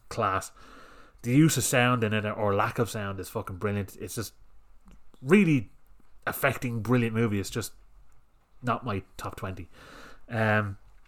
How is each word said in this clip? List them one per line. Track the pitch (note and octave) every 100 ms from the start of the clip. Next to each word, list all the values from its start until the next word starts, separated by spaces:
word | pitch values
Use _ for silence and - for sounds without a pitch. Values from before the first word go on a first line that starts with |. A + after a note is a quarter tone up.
| -
class. | - G#2 F#2+ - - - - - - - -
The | A#2
use | C3 D#3+ -
of |
sound | G#2 C3+ B2 B2
in | A2
it, | G#2+
or | G#2 - G#2
lack | G2+ A2 -
of | A2+
sound, | A2 G2+ F#2+
is | F2+
fucking | A2+ G2 F#2
brilliant. | G#2 G2+ G2 -
It's | A2
just | - G#2 - - - - - - - - -
really | C3 G3+ F3 C#3+ G#2 - - - - - -
affecting, | - C#3 A#2+ B2+ A#2
brilliant | G#2+ B2 A2+
movie. | A2 A#2 G2+
It's | F#2+
just | A#2+ - - - - - - - _ _ -
not | B2 A2+
my | A#2 G2 - -
top | G2+ -
twenty. | G2 F#2+ F2+ - - - - - -
Um, | A2+ A2 G#2+ G#2 G2 - -